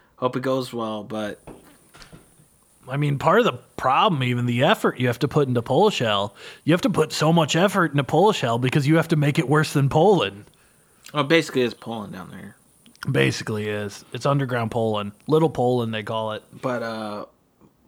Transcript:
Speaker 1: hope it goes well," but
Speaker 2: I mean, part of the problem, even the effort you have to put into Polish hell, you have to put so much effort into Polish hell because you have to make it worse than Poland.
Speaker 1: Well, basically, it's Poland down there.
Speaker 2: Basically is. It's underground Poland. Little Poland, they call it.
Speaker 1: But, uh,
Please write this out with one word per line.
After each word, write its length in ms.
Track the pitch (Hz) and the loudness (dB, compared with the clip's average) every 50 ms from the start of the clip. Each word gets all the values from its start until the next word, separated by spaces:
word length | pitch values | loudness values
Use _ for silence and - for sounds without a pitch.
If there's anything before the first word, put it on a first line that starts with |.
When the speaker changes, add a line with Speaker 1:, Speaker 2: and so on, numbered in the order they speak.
| _ _ _ _ | _ _ _ _
Speaker 1:
hope 180 | 127 127 127 | -4 -4 -2
it 80 | 131 123 | -2 -2
goes 280 | 131 131 135 127 123 | -2 -2 -2 -2 -6
well," 320 | - 120 113 110 110 107 101 | -6 -8 -6 -6 -6 -8 -10
but 360 | 90 107 110 107 104 - - _ - - - _ - _ _ _ _ _ - - - - - _ _ _ _ _ _ _ _ _ _ _ _ _ - | -8 -8 -8 -6 -8 -10 -12 _ -20 -20 -20 _ -20 _ _ _ _ _ -20 -20 -20 -20 -20 _ _ _ _ _ _ _ _ _ _ _ _ _ -8
Speaker 2:
I 100 | 131 139 | -4 -2
mean, 200 | 147 147 143 131 | 0 0 0 0
part 220 | - 160 175 226 | 2 4 4 4
of 60 | 247 | 4
the 80 | 180 127 113 - _ _ - | 2 0 -2 -12 _ _ -2
problem, 440 | - 131 135 156 185 220 175 139 | 0 0 2 4 2 2 2 0
even 240 | 127 123 123 120 120 | 0 0 0 0 0
the 160 | 123 120 120 | 0 2 2
effort 380 | 131 165 220 - - 214 - - | 4 4 2 2 0 -2 0 0
you 80 | 127 123 | 0 -2
have 100 | 120 - | 0 0
to 100 | - 139 | -2 0
put 200 | - 156 147 131 | 2 0 0 2
into 160 | 123 120 110 | 0 -2 0
Polish 340 | - 131 147 202 214 - - | 0 2 4 4 2 2 0
hell, 380 | 131 110 104 101 101 107 - - - - - - _ | -2 0 0 0 -2 -4 -8 -16 -20 -20 -20 -8 _
you 60 | - | 2
have 100 | 160 180 | 2 2
to 80 | - 262 | 2 0
put 200 | 170 151 156 147 | 0 0 0 -2
so 220 | - - 156 151 165 | 0 -2 2 4 4
much 220 | 170 160 139 - | 4 2 2 2
effort 340 | 165 185 208 190 202 175 156 | 2 2 2 2 2 0 2
into 140 | 139 143 139 | 0 -2 -2
Polish 380 | - - 151 185 220 196 - | 0 2 4 4 4 2 0
hell 180 | - 120 117 120 | -2 -2 0 0
because 260 | 123 127 - 156 135 139 | 0 0 2 2 4 4
you 100 | 156 165 | 4 4
have 100 | 156 - | 4 2
to 80 | 170 | 0
make 240 | 151 147 147 143 - | 2 2 2 2 0
it 100 | 156 - | 0 2
worse 240 | 147 151 156 - - | 2 2 2 2 2
than 160 | 143 139 135 | 2 2 2
Poland. 560 | 131 156 160 202 214 165 107 98 98 101 - - _ _ _ _ _ _ _ _ _ _ _ - | 4 4 4 6 4 4 2 -2 -4 -10 -20 -20 _ _ _ _ _ _ _ _ _ _ _ -8
Speaker 1:
Well, 120 | - 151 143 | -4 -4 0
basically, 400 | 139 165 165 151 - - 135 123 | 2 2 2 2 0 -2 -2 -2
it's 100 | 117 107 | -2 -2
Poland 400 | - - 113 113 110 104 95 87 | -8 -12 -12 -10 -10 -10 -12 -12
down 160 | 92 87 87 | -14 -14 -16
there. 280 | 92 95 95 101 - _ _ _ _ _ _ _ _ _ - - | -16 -18 -18 -18 -20 _ _ _ _ _ _ _ _ _ -8 -2
Speaker 2:
Basically 580 | 139 139 135 135 - - - - 110 107 107 107 | 2 2 2 2 2 -2 -6 -6 -4 -4 -4 -4
is. 360 | 104 104 104 101 - - - _ - | -4 -4 -6 -8 -10 -14 -20 _ -12
It's 140 | 127 - 147 | -4 0 0
underground 420 | 139 143 139 123 127 120 117 110 | 2 2 0 0 -2 -2 -2 -2
Poland. 440 | - 120 113 110 107 104 104 101 - _ _ | -2 -2 0 0 0 -2 -4 -6 -10 _ _
Little 240 | - 147 156 160 156 | 0 2 2 2 2
Poland, 460 | - - 123 123 127 123 117 113 110 | 0 0 0 2 2 0 0 -2 -4
they 80 | 110 107 | -6 -6
call 300 | 104 113 110 110 110 107 | -4 -4 -4 -4 -4 -6
it. 100 | 107 - _ - 123 | -8 -12 _ -20 -10
Speaker 1:
But, 220 | - 135 123 117 117 | -8 -6 -6 -4 -6
uh, 420 | 113 110 110 110 104 104 104 - - _ _ _ _ _ _ _ _ _ _ _ | -8 -8 -8 -10 -10 -10 -12 -12 -14 _ _ _ _ _ _ _ _ _ _ _